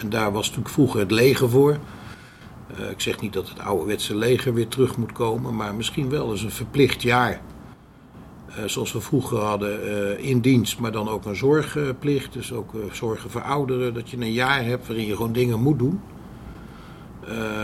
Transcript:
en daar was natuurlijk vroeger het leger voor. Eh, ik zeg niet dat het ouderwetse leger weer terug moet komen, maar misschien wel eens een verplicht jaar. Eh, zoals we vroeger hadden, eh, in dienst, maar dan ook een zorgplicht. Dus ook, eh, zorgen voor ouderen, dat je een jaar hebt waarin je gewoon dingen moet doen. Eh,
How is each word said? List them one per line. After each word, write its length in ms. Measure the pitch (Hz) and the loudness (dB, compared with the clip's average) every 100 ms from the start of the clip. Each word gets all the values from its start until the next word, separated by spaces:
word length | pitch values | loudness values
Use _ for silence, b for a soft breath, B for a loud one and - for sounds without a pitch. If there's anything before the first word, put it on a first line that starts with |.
en 80 | 107 | -2
daar 220 | 113 104 | 0 2
was 120 | 104 - | 0 -2
natuurlijk 280 | - 104 | -4 0
vroeger 260 | - 127 113 | 4 4 4
het 120 | 95 | 4
leger 380 | 110 131 123 123 | 6 6 6 6
voor. 280 | 127 143 147 B B B B B B B - - - | 6 6 4 B B B B B B B -18 -16 -10
Eh, 120 | 101 | -8
ik 120 | 98 | -4
zeg 180 | - - | -4 -2
niet 140 | 107 | -4
dat 160 | 92 92 | -4 -6
het 100 | - | -6
ouderwetse 560 | 101 95 90 101 - 107 | -2 0 0 -2 -2 0
leger 380 | 113 135 127 | 4 4 2
weer 140 | 117 113 | 0 0
terug 300 | 131 127 120 | 2 2 2
moet 140 | 110 | -4
komen, 440 | - 117 117 131 110 | -2 -2 -2 -4 -4
maar 200 | 104 104 | -4 -4
misschien 340 | 113 - 131 | -4 -2 -2
wel 220 | 147 123 | -2 -2
eens 100 | 98 | -4
een 80 | 104 | -4
verplicht 500 | - 113 143 127 - | -6 -2 4 4 4
jaar. 400 | 120 123 120 90 - - - - - - - - - - - | 4 4 4 0 -10 -18 -20 -20 -20 -20 -20 -20 -20 -20 -14
Eh, 160 | - 104 | -8 -4
zoals 260 | 131 110 | -4 -4
we 100 | 117 | -4
vroeger 360 | - 139 - 113 | 0 0 0 0
hadden, 460 | 107 101 104 104 98 104 101 101 | 0 0 -2 -4 -4 -2 -2 -2
eh, 120 | 139 | 0
in 100 | 123 | 4
dienst, 400 | 123 127 101 - | 6 6 4 -2
maar 120 | 117 | -4
dan 180 | 107 107 | -2 -2
ook 160 | 104 104 | -4 -4
een 100 | 95 | 0
zorgplicht. 960 | 135 151 - 151 139 127 143 139 - | 4 4 2 -2 -4 -2 0 0 -2
Dus 200 | 127 - | -10 -8
ook, 200 | 120 98 110 | -8 -8 -8
eh, 60 | 101 | -8
zorgen 360 | - 113 104 - | -6 -4 -4 -6
voor 120 | 117 | -8
ouderen, 500 | - 143 131 127 127 | -4 -2 0 0 -2
dat 160 | 117 117 | -4 -8
je 80 | 123 | -6
een 140 | 113 | -2
jaar 300 | 117 131 139 117 | 0 2 2 0
hebt 220 | 123 - | -2 -4
waarin 180 | 113 107 | -4 -2
je 100 | 98 | -2
gewoon 180 | 113 | 0
dingen 260 | 117 123 113 | 2 2 4
moet 180 | 135 135 | 4 4
doen. 200 | 127 190 - - B B B B B B B B B - - | 2 0 -6 -16 B B B B B B B B B -14 -8
Eh, 60 | 113 110 107 | -4 -4 -4